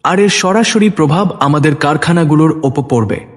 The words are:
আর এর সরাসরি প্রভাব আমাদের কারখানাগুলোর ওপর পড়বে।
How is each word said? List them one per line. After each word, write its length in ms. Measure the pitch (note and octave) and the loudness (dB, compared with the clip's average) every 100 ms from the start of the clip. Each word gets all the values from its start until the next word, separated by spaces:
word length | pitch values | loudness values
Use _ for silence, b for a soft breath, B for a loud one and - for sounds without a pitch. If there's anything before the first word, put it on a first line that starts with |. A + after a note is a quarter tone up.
আর 160 | D3 F#3 | 0 2
এর 80 | G3+ | 2
সরাসরি 600 | - F#3 G#3 A3 A3 G#3 | 0 0 0 0 2 0
প্রভাব 460 | - D3+ E3 G3 - | 2 0 0 -2 -2
আমাদের 360 | C#3 D3+ D3+ C#3+ | -2 2 0 0
কারখানাগুলোর 840 | D3 D3+ D#3+ E3+ D#3 D3+ D#3+ D#3 | -2 0 0 0 2 2 2 0
ওপর 200 | C#3 C3+ | -4 -4
পড়বে। 380 | C3 A#2+ G#2 E2 - | -2 -2 -2 -6 -10